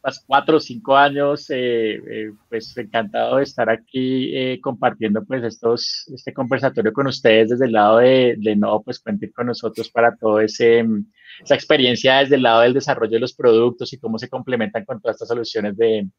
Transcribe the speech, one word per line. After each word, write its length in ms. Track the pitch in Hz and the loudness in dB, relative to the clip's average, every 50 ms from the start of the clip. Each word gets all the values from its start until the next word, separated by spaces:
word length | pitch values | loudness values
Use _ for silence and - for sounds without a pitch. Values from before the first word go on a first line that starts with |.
| - | -8
más 200 | 135 - - _ | -8 -8 -8 _
cuatro 320 | _ 135 143 143 - 160 | _ 0 0 2 2 0
o 20 | 147 | 0
cinco 380 | - - 120 113 - 139 135 | 0 -4 -14 -12 -2 2 4
años, 500 | 139 143 143 139 143 143 143 147 143 - - | 4 4 4 2 0 -2 -2 -2 -4 -6 -8
eh, 440 | 139 127 127 123 120 113 110 107 104 | -6 -4 -2 -2 -2 0 -2 -2 -4
eh, 360 | 107 110 113 113 110 107 107 107 _ _ _ | -6 -10 -12 -12 -10 -10 -12 -14 _ _ _
pues 260 | 117 110 110 - - | -10 -10 -10 -10 -12
encantado 600 | 123 110 101 - 117 107 101 117 113 113 117 127 | -12 -12 -4 -4 -4 -4 -2 -4 -4 -2 0 0
de 60 | 135 139 | -2 -2
estar 260 | 135 - 127 113 110 | -2 -4 -4 0 0
aquí, 680 | 113 - _ _ - 131 131 127 131 131 131 - - | 0 -2 _ _ -8 -6 -4 -2 -2 -2 -4 -4 -6
eh, 240 | 135 131 127 127 127 | -4 -4 -4 -6 -6
compartiendo, 600 | - 139 120 - 135 120 110 - 110 104 104 110 104 | -8 -10 -6 -2 -2 -2 -2 -2 -4 -2 -2 -2 -4
pues, 200 | 120 131 127 120 | -4 -6 -6 -6
estos, 640 | 110 110 _ 120 113 120 117 - - - - - - 131 | -6 -10 _ -2 -2 -2 -2 -4 -8 -10 -10 -12 -16 -18
este 200 | 123 - 127 - | -16 -16 -14 -8
conversatorio 580 | 139 131 117 135 123 135 131 131 117 101 107 | -8 -4 -4 -2 -2 -2 -2 -2 0 -2 -2
con 140 | 107 135 139 | -2 -2 -4
ustedes 420 | 131 - - - 117 107 110 113 110 | -4 -4 0 2 4 6 6 4 2
desde 140 | 123 120 135 | 2 0 0
el 60 | 123 113 | 0 2
lado 260 | 107 104 107 113 117 | 4 4 6 6 6
de, 360 | 123 127 131 131 127 120 113 107 | 6 6 6 4 4 2 0 0
de, 160 | 104 110 104 | -2 0 0
no, 260 | 104 107 107 107 110 | 2 0 0 0 -2
pues, 180 | - - 120 - | -4 -8 -14 -12
cuenten 320 | _ 113 104 101 110 101 | _ -8 -6 -6 -8 -10
con 160 | _ - 120 | _ -8 -6
nosotros 420 | 123 117 - 117 110 110 113 110 - | -6 -6 -6 -8 -8 -8 -8 -10 -4
para 260 | _ 117 117 117 117 | _ 2 2 2 0
todo 240 | _ 113 110 107 107 | _ -2 0 2 2
ese, 400 | 110 107 - - 120 117 117 117 | 0 0 -2 2 4 4 4 4
em, 260 | 113 113 110 104 104 _ _ _ _ - - - - | 4 0 -2 -4 -6 _ _ _ _ -20 -20 -20 0
esa 100 | - 139 | 0 0
experiencia 640 | 127 - - 156 139 127 123 120 110 - 131 131 | 0 2 0 2 2 2 2 0 2 2 2 4
desde 180 | 139 139 131 143 | 4 4 4 2
el 80 | 131 127 | 4 4
lado 180 | 117 113 117 | 4 6 6
del 120 | 120 123 127 | 4 4 2
desarrollo 380 | 135 131 147 131 - 113 107 | 0 -2 -2 -2 -2 -2 -2
de 80 | 113 113 | 0 -2
los 140 | 127 123 - | -2 -4 -6
productos 600 | - 131 120 110 113 120 123 120 - 123 - 131 | 0 2 4 4 6 4 2 0 -4 -12 -12 -12
y 60 | - | -12
cómo 180 | - 113 113 | -8 -6 -6
se 120 | 110 123 - | -6 -8 -10
complementan 560 | - - - 131 123 117 107 101 - 113 101 | -12 -12 -6 -6 -4 -4 -4 -4 -6 -8 -8
con 140 | - 123 101 | -8 -12 -6
todas 160 | _ 117 - | _ -6 -6
estas 120 | - 113 | -6 -6
soluciones 500 | 113 117 120 113 - - 110 101 104 98 | -6 -6 -6 -6 -6 -6 -4 -4 -4 -2
de, 300 | 110 117 110 110 104 98 95 _ | 0 0 2 2 0 -4 -8 _